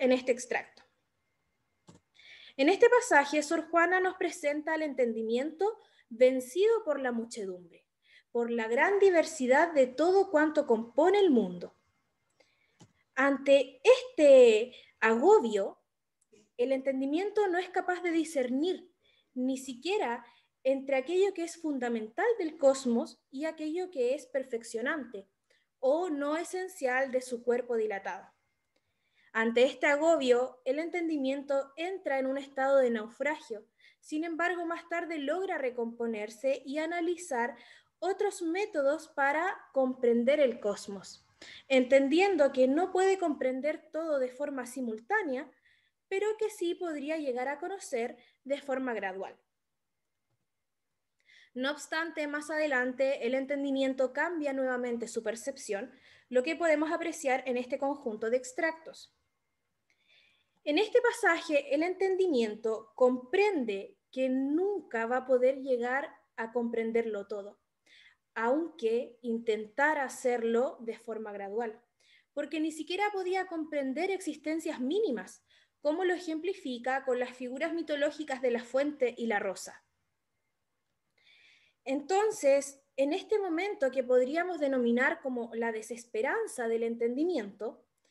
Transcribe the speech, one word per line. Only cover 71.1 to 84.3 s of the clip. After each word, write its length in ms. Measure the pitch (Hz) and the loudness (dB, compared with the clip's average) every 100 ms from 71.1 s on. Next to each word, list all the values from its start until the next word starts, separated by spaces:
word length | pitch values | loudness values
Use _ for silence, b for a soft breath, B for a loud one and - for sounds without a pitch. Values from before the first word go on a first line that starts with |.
| 220 220 | -10 -10
gradual, 500 | 202 196 208 233 214 _ b b b b | -10 -8 -6 -6 -8 _ b b b b
porque 260 | - 277 320 | -10 -6 -4
ni 120 | 311 | -4
siquiera 380 | 311 302 370 415 | -6 -6 -4 -2
podía 360 | 403 359 370 370 | -2 -4 -4 -4
comprender 640 | 339 311 294 269 262 370 | -8 -6 -4 -4 -2 -4
existencias 680 | 381 330 294 302 320 320 277 | -4 -6 -8 -6 -6 -6 -6
mínimas, 640 | 254 381 440 220 185 - b b b _ | -4 -2 -2 -4 -8 -18 b b b _
como 220 | 294 311 | -4 -2
lo 100 | 359 | 0
ejemplifica 920 | 359 349 320 349 381 277 240 247 269 262 | -2 -4 -6 -6 -6 -8 -8 -4 -4 -2
con 140 | 247 | -2
las 160 | 247 247 | -4 -8
figuras 380 | 254 254 320 | -10 -6 -4
mitológicas 680 | 330 320 294 294 294 302 262 | -4 -4 -2 -2 -4 -8 -4
de 100 | 254 | -2
la 120 | 233 | -2
fuente 520 | 233 262 294 294 247 233 | -2 -2 -2 0 -2 -2
y 100 | 226 | -2
la 120 | 208 | -2
rosa. 440 | 202 180 - - _ _ _ _ _ _ _ _ _ _ _ _ _ b b b b b b _ - | -2 -6 -12 -18 _ _ _ _ _ _ _ _ _ _ _ _ _ b b b b b b _ -4
Entonces, 960 | 269 277 381 427 - 285 277 277 - _ - | -4 0 2 2 2 4 4 2 -10 _ -2
en 160 | 277 | 0
este 260 | 370 381 427 | 0 0 -2
momento 500 | 381 320 392 415 269 | 0 -2 -2 -2 -2
que 140 | 269 | 0
podríamos 560 | 247 254 254 | 2 2 2